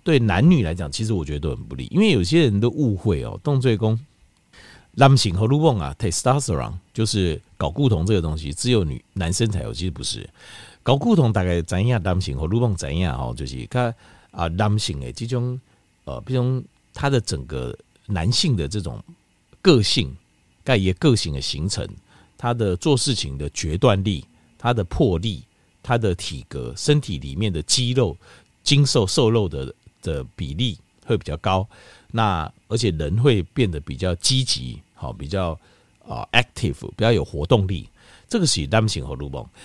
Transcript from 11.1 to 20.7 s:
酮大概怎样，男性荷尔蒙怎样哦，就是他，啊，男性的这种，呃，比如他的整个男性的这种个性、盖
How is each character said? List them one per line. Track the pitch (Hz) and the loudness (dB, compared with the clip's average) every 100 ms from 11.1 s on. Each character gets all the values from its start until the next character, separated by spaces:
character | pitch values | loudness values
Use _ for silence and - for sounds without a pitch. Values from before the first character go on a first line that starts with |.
酮 | 190 120 | 4 4
大 | 101 | 4
概 | 90 87 | 2 0
怎 | 80 92 117 | 0 0 2
样， | 117 | 0
男 | 90 90 | 0 0
性 | 82 67 | -2 -4
荷 | |
尔 | 78 | -2
蒙 | 117 120 | 0 0
怎 | 90 69 80 | -2 -4 -2
样 | 90 64 | -2 -2
哦， | 62 60 | -6 -8
就 | - | -8
是 | 123 113 | -10 -6
他， | 127 120 113 - - _ | -2 -2 -4 -18 -20 _
啊， | 95 85 | -6 -4
男 | 87 104 104 | 0 2 0
性 | - 69 | -2 -6
的 | 62 | -8
这 | - 117 | -10 -6
种， | 127 123 127 _ _ _ _ | -4 -4 -6 _ _ _ _
呃， | - 120 | -12 -12
比 | - | -4
如 | 127 123 131 - _ _ | -2 0 -2 -6 _ _
他 | - 139 | -4 0
的 | 127 | 0
整 | - 71 65 | 0 -6 -6
个 | 65 62 - _ _ - | -8 -8 -12 _ _ -6
男 | 92 87 | -2 0
性 | - 160 101 | 0 0 0
的 | 71 | -2
这 | 104 | -4
种 | 87 58 - - _ _ _ _ | -8 -10 -16 -20 _ _ _ _
个 | 185 131 | 6 6
性、 | 101 127 69 - _ _ _ _ | 4 0 -2 -8 _ _ _ _
盖 | - | 0